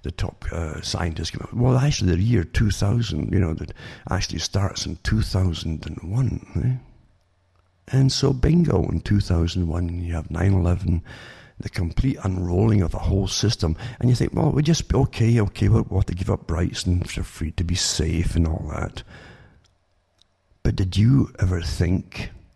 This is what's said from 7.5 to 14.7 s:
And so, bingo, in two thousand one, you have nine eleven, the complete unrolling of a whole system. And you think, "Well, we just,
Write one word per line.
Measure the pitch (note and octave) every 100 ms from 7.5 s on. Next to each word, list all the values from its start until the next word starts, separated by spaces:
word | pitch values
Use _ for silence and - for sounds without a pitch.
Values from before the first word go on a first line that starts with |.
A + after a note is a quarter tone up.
| _ _ _ - C3
And | C3+
so, | - C3+
bingo, | C3 C#3 E3 E3+ F2+ -
in | E2
two | - G#2
thousand | - F2 E2+ F#2 E2+
one, | E2+ F2 E2+
you | E2+
have | E2+ D#2
nine | E2 F#2+
eleven, | F#2+ F2 F2 F#2 E2+ - - - - - -
the | -
complete | - E2+ - C3 -
unrolling | G#2 F#2 F2+ F2 A2 G2+
of | E2
a | -
whole | E2 F#2+ G2
system. | - G#2 - E2 D#2 - -
And | B2
you | A#2+
think, | -
"Well, | - D3
we | -
just, | D3+